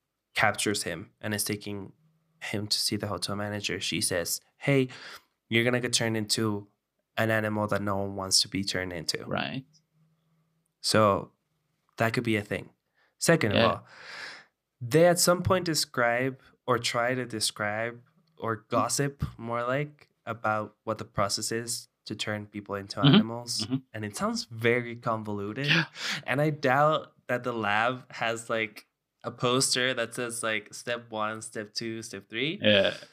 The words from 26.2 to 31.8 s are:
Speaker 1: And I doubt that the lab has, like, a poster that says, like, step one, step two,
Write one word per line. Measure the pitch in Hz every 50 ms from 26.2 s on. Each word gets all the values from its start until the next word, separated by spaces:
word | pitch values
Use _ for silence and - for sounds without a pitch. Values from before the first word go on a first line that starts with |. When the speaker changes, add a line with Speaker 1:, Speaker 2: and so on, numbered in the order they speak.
| -
Speaker 1:
And | - 123 135
I | 147 156
doubt | 151 147 - 131 127 139 147 151 156 143 139 - _ _ _ -
that | 123 123 120
the | 123 120
lab | 117 107 101 101 107 113 123 131 127 123 - -
has, | - 120 113 117 113 117 -
like, | 117 113 110 107 - - - _ _ _ _ _ _ _ -
a | 120
poster | 117 - - 123 123 131 135 - - 127 123 131 131
that | 120 117 117 -
says, | - 123 120 120 - -
like, | 113 110 107 104 - -
step | - - 123 120 120 117 117
one, | 113 107 107 107 110 110 110
step | - - 120 107 104 -
two, | -